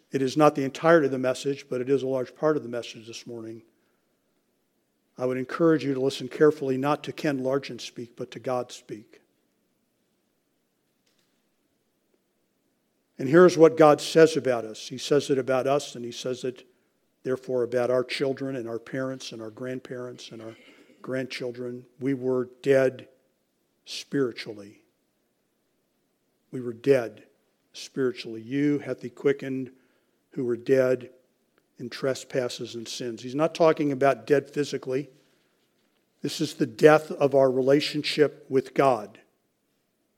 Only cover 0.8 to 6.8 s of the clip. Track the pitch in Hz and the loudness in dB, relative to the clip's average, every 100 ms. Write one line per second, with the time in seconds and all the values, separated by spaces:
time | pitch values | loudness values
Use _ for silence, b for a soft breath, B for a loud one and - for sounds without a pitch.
0.8 | 160 165 135 131 127 127 139 139 - 127 | 4 6 4 0 -2 -2 -4 -6 -6 -4
1.8 | 123 139 131 131 123 - 156 151 117 120 | 0 0 0 -4 -6 -2 0 0 -4 -10
2.8 | 113 110 110 113 - 117 113 113 - _ | -10 -14 -16 -16 -14 -14 -14 -16 -20 _
3.8 | _ _ _ _ _ _ _ _ _ _ | _ _ _ _ _ _ _ _ _ _
4.8 | _ _ _ - 127 127 127 - 165 156 | _ _ _ -6 -4 -2 -4 2 4 4
5.8 | 135 131 135 - 127 - 151 151 135 131 | 0 -2 -2 -2 -4 4 4 4 0 0